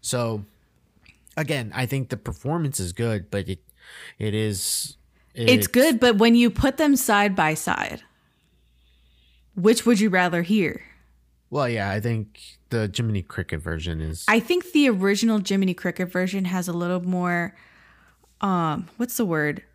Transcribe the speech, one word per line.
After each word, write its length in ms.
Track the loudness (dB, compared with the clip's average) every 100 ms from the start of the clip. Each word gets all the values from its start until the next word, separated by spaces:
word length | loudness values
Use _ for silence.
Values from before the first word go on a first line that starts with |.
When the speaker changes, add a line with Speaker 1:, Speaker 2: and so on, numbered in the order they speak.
Speaker 1:
So, 440 | -6 -4 -2 -6 -10 _ _ _ _ _ _ _ _ -8
again, 360 | -4 -4 -6
I 140 | -4 -4
think 220 | -4 -4
the 80 | -8
performance 640 | -10 -8 -4 -4 -2 -4
is 140 | -6
good, 380 | -4 -2 -2 -4
but 180 | -6 -6
it, 100 | -8 _ _ -20 -20 -18 -8
it 160 | -4 -2
is, 600 | -2 -4 -4 -6 -8 -14 _ _ _
Speaker 2:
It's 180 | -2 4
Speaker 1:
it's 160 | 4 4
Speaker 2:
good, 320 | 4 4 6
but 180 | 4 6
when 160 | 6 6
you 160 | 4
put 260 | 2 0 2
them 180 | 2 2
side 400 | 2 2 2 2
by 200 | 0 0
side, 480 | -2 -4 -4 -8 _ _ _ _ _ _ _ _ _ _ _ _ _ _ _ 2
which 300 | 4 4 4
would 140 | 4
you 100 | 4
rather 320 | 4 2 0
hear? 420 | 2 2 2 -2 -12 _ _ _ _ _ -8
Speaker 1:
Well, 200 | -2 -2
yeah, 200 | 0 -2
I 100 | -2
think 400 | -2 -4 -6 -14 -20 -20 -6
the 220 | -2 -2
Jiminy 280 | -2 -2 -2
Cricket 400 | -4 -6 -6 -6
version 400 | -6 -6 -6 -6
is 240 | -6 -4 0
Speaker 2:
I 120 | 0
think 320 | 2 -2 0
the 160 | 2 4
original 500 | 2 0 0 0 0 0
Jiminy 280 | 0 0
Cricket 380 | -2 -6 -6 -6
version 340 | -4 -4 -2 -4
has 220 | -4 -4
a 60 |
little 280 | -4 -2 -4
more, 540 | -2 -2 -2 -2 -4 -10 -20 _ _ _ _ _ _ -6
um, 460 | -2 0 0 -4 -8 -8
what's 200 | -6 -2
the 80 | -2
word? 380 | 0 -2 -4 -10